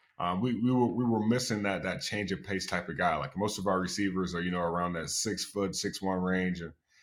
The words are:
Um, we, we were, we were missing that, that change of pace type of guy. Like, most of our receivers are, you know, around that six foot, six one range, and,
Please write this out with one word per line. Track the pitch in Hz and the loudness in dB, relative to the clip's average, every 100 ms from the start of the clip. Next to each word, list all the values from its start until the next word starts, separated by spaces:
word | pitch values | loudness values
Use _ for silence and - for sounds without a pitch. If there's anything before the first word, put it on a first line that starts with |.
| _ - | _ -4
Um, | 87 92 | -2 0
we, | 123 | 0
we | 117 123 | 2 2
were, | 127 120 | 4 4
we | 110 | 2
were | 123 113 | 2 2
missing | 107 123 - 107 | 4 2 2 0
that, | 101 92 | 0 0
that | 92 85 | -2 -4
change | - 104 95 | -4 -4 -2
of | 95 | -4
pace | - 95 - | -2 -4 -2
type | 90 87 | -4 -2
of | 80 | 0
guy. | 90 76 | 2 2
Like, | 69 92 | -2 -2
most | 107 107 | -2 0
of | 98 | 2
our | 92 | 2
receivers | 90 101 101 92 90 | 2 0 0 0 -2
are, | 87 | -2
you | 90 | -2
know, | 90 | 0
around | 85 87 87 | 0 0 0
that | 85 76 | -2 -4
six | - 110 95 | -2 -2 -4
foot, | - 101 95 92 | -4 -2 -2 -2
six | 101 - | -4 -2
one | 95 92 | -2 0
range, | 90 92 92 87 | 2 2 2 -2
and, | 82 - _ _ | -6 -12 _ _